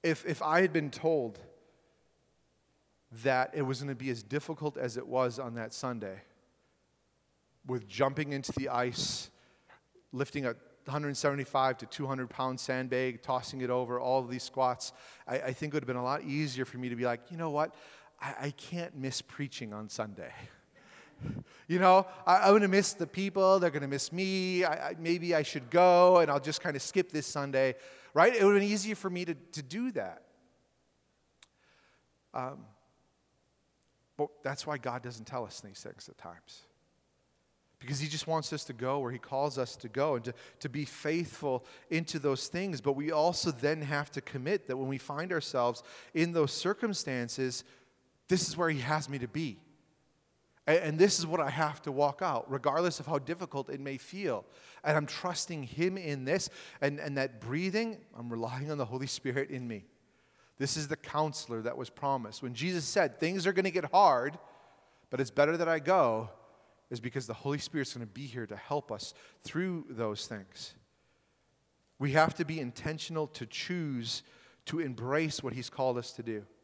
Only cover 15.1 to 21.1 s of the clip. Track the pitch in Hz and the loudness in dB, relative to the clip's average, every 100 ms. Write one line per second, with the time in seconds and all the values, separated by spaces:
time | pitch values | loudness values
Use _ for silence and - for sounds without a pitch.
15.1 | - - 131 127 127 151 147 127 123 123 | -18 -4 -4 -2 -4 -2 -2 -2 -4 -2
16.1 | 143 151 143 151 123 127 123 127 120 123 | -2 -2 -2 -2 -2 -6 -4 -6 -2 0
17.1 | 120 - 165 165 147 160 - - - - | -2 -6 -6 -4 0 -2 -4 -20 -20 -20
18.1 | _ 131 131 139 - - 175 170 143 131 | _ -10 -6 -6 -8 -8 -8 -8 -6 -4
19.1 | 131 - - 143 - 113 104 107 - 107 | -4 -8 -8 -8 -6 -10 -10 -10 -6 -6
20.1 | 98 85 - - - _ - - - - | -6 -14 -14 -18 -20 _ -20 -20 -20 -20